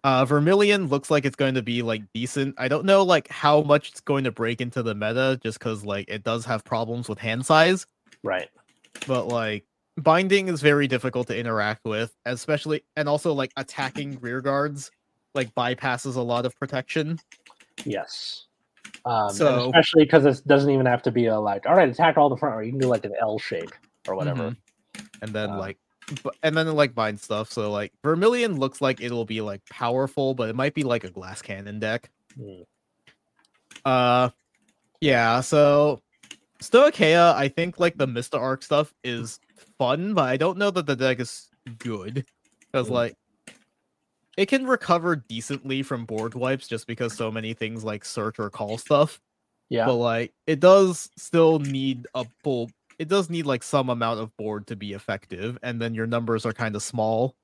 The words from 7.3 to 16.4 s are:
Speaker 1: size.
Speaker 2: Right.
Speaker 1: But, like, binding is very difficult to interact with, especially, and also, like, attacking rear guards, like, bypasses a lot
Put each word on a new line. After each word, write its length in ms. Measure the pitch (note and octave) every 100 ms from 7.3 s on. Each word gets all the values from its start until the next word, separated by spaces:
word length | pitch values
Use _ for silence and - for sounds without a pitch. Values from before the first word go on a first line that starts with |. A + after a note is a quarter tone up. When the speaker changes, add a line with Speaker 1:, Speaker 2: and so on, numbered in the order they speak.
| A#2 C3
Speaker 1:
size. 400 | D#3 E3 F#3 - _ _ _
Speaker 2:
Right. 260 | - F#2 D#2 _ _ _ _ - -
Speaker 1:
But, 200 | B2+ A2
like, 380 | A#2+ A2 G#2 _ _ _ -
binding 500 | D#3 E3 F#3+ G3 F#3+
is 140 | D#3+
very 260 | D3 D3 C#3
difficult 400 | B2+ C3 B2 B2
to 100 | A#2
interact 480 | A#2 A2 G#2 A2 A2+
with, 300 | G#2+ A2+ _ A#2+
especially, 580 | B2 - D3 D#3 D3+ _ -
and 120 | D3
also, 240 | D3 F3
like, 180 | C#3+ C3 -
attacking 640 | C3+ - C3+ D3+ C#3+ C3
rear 200 | A#2+ B2+
guards, 500 | C3+ C#3 D3 C#3+ - _ _ _ _ C#3+
like, 180 | A#2 -
bypasses 600 | B2 B2 C3+ A#2+ C#3 B2+
a 60 |
lot 240 | A#2+ A#2+